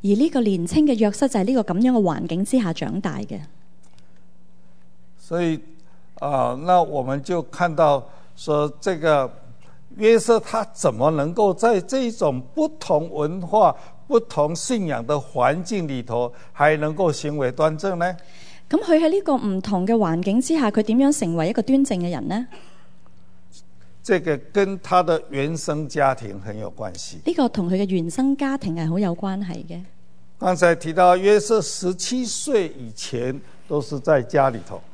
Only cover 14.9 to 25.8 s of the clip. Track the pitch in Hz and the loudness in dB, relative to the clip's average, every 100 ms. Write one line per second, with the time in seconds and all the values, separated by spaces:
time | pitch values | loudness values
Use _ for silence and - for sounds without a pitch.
14.9 | 123 117 147 135 135 123 156 175 208 160 | -4 0 -2 -2 2 2 2 -2 -4 -2
15.9 | 131 117 117 120 - - - 147 156 151 | -4 -2 -2 -2 -6 -16 2 4 4 0
16.9 | 151 180 143 147 147 127 123 156 156 196 | 2 0 0 -4 -2 -2 2 0 0 -4
17.9 | 175 175 170 - - - - - 320 403 | -2 -2 -4 -12 -16 -16 -16 -2 -2 4
18.9 | 320 330 381 392 269 214 185 185 196 185 | 4 4 2 2 0 0 -2 0 0 2
19.9 | 233 190 165 185 214 254 320 233 208 214 | 2 2 2 2 2 2 2 2 2 2
20.9 | 233 277 294 175 165 160 226 220 269 277 | 4 4 4 0 0 0 0 2 4 4
21.9 | 190 175 156 - 208 247 - - - - | 0 -2 -2 -2 -4 -6 -12 -16 -16 -16
22.9 | - - - - - - - - - - | -16 -16 -16 -16 -16 -16 -16 -16 -16 -16
23.9 | - - 185 170 143 - 202 196 190 - | -14 0 0 2 -4 -2 0 0 -2 2
24.9 | 185 170 160 - 139 143 165 - 151 | 2 4 0 0 -4 -2 -2 -4 -4